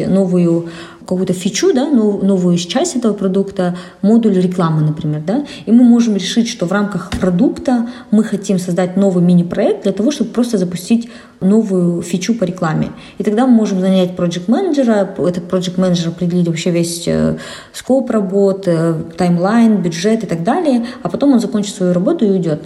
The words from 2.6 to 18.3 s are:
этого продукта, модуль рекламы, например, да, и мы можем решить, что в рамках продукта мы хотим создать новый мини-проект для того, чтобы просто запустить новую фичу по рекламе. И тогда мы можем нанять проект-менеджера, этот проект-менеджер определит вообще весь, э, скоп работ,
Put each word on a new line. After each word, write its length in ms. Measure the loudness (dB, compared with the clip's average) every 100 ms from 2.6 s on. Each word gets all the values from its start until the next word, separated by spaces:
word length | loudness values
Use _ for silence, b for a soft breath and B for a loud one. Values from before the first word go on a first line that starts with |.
| 0 -2 -2 0
этого 180 | -2
продукта, 600 | 0 0 0 -2 -2 -4 -4 B B
модуль 380 | 2 4 4 2
рекламы, 420 | 0 0 0 2
например, 400 | 0 -2 -4 -4 -2
да, 200 | -4 -4 B 2
и 60 |
мы 120 | 6
можем 320 | 6 6 4 0
решить, 320 | 0 0 -2
что 180 | -2 -2
в 60 |
рамках 400 | -2 -2 -4 -6
продукта 800 | -2 0 2 2 0 -2 0 -2 B B
мы 120 | 0
хотим 360 | 2 -4 -2 -2
создать 380 | 0 -2 0 2
новый 260 | 2 4
мини-проект 600 | 4 4 2 0 0 0
для 80 | -2
того, 200 | 0 -2
чтобы 200 | 0 -4
просто 260 | -2 0 0
запустить 520 | -2 -6 -2 -2 -2 B B -2
новую 600 | 2 2 2 0 0 -2
фичу 340 | -4 -4 -2 -2
по 100 | -2
рекламе. 460 | -2 -2 -2 -4 B B -4
И 60 |
тогда 220 | -2 2 4
мы 80 |
можем 260 | 4 4 0
нанять 360 | 2 2 0 0
проект-менеджера, 960 | -2 -2 -2 0 2 0 2 2 0 -2
этот 300 | -2 -2 -4
проект-менеджер 600 | -4 -2 -2 0 0 -2
определит 380 | -4 -2 0 0
вообще 240 | -2 -2
весь, 320 | 0 -2 -4 -4
э, 300 | 0 0 -2 B B B
скоп 360 | -14 0 0 2
работ, 540 | -2 0